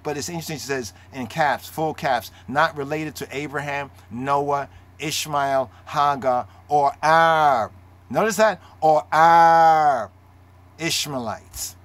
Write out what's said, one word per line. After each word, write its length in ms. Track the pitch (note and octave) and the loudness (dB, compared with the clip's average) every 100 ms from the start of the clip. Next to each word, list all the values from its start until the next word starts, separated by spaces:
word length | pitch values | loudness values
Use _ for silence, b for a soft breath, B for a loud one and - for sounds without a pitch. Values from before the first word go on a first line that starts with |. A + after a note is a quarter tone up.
But 140 | - D3 | -6 -8
it's 120 | C3+ | -8
interesting, 280 | E3+ D#3 D3+ | -10 -10 -10
she 80 | A#2 | -6
says 280 | C#3 A2 - b | -8 -8 -14 b
in 140 | C#3 A#2+ | -12 -10
caps, 420 | E3 D3 A#2+ - | -2 0 0 -6
full 240 | - D#3 | -6 -6
caps, 380 | D3 D3+ B2 G#2+ b b | -4 -2 -2 -4 b b
"not 280 | C3 D#3+ D3+ | 0 0 -2
related 400 | C#3 D#3 D#3 - | -8 -6 -8 -10
to 120 | C#3 B2+ | -12 -10
Abraham, 560 | D3 C#3+ C#3+ C#3+ C#3 - b | -8 -8 -6 -8 -8 -14 b
Noah, 580 | A#2 C3+ C#3+ D3 C#3+ C3+ b b _ | -10 -2 -2 0 -4 -6 b b _
Ishmael, 720 | D3+ D3+ D3+ D3 C#3 C3+ C3 b b | -8 -8 -6 -4 -2 -2 -4 b b
Hagar, 640 | D3+ C#3+ C#3 C3 B2 A2 b - | -2 0 0 -2 -2 -4 b -4
or 240 | D3 C#3 - | 0 0 0
Arab." 720 | D3+ D#3+ E3 D#3+ D3+ B2+ G2+ - - - _ | 2 4 4 4 4 2 -2 -8 -20 -20 _
Notice 260 | B2+ G#3 G#3+ | -2 -2 2
that? 260 | A3 F3+ B B | 0 0 B B
"Or 240 | D#3 D3+ - | 2 2 2
Arab 1000 | D#3 E3 E3 E3 E3 E3 D#3+ D3+ C3 G2+ _ _ _ _ _ _ _ | 4 6 8 8 6 6 4 2 0 -4 _ _ _ _ _ _ _
Ishmaelites." 1000 | E3 - - C#3 A#2 F2+ - - - - | -6 -4 -6 -6 -8 -10 -12 -14 -14 -14